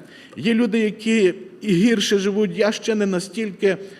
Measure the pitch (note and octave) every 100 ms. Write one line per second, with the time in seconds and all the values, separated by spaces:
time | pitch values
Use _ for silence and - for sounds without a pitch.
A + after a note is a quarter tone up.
0 | - - - - E3+ A3+ A#3+ A3+ G#3+ G#3
1 | A3+ A3+ F#3 - - - G#3 E3+ A#3 A3
2 | F3+ G3+ G3 G3+ G#3+ E3+ G#3 A3 - G#3+
3 | G3+ F3+ E3+ - A3 F3 G3 F3 -